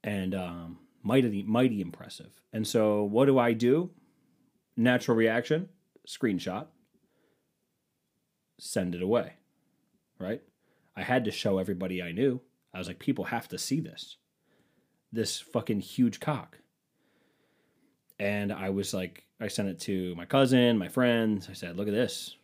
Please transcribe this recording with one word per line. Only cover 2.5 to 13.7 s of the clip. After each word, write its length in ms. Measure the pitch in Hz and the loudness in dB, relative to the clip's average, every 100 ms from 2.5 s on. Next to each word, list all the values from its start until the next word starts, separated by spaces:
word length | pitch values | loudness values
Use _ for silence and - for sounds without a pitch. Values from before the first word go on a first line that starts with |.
And 160 | 110 107 | -6 0
so 360 | 117 107 104 104 | 2 4 4 2
what 200 | 107 139 | 4 6
do 140 | 131 | 6
I 140 | 120 | 4
do? 380 | 113 120 147 180 - _ _ _ _ _ _ _ - | 4 4 4 2 -10 _ _ _ _ _ _ _ 2
Natural 400 | 120 123 - 113 | 4 4 2 4
reaction, 540 | 110 117 120 156 190 _ _ _ - | 4 2 0 -2 -2 _ _ _ -18
screenshot, 640 | - 120 92 92 95 - _ _ _ _ _ _ _ _ _ _ _ _ _ _ _ _ _ _ _ | -2 -2 0 -4 -8 -10 _ _ _ _ _ _ _ _ _ _ _ _ _ _ _ _ _ _ _
send 360 | - - 90 87 | -6 -4 -2 -4
it 60 | |
away, 340 | 92 117 - - _ _ _ _ _ _ _ _ | 0 0 0 -14 _ _ _ _ _ _ _ _
right? 220 | 92 113 _ _ _ _ _ - | -8 -8 _ _ _ _ _ -10
I 40 | |
had 220 | 92 127 | 0 0
to 80 | 107 | 0
show 260 | - 107 95 | -2 0 0
everybody 460 | 95 90 92 90 | -2 -4 -4 -6
I 80 | 87 | -6
knew. 300 | 85 135 127 _ _ _ | 0 0 0 _ _ _
I 60 | 92 | -12
was 100 | 90 | -10
like, 100 | - | -6
"People 260 | - 127 - | -2 -2 -2
have 220 | 113 - | -6 -6
to 100 | - | -10
see 220 | - | -4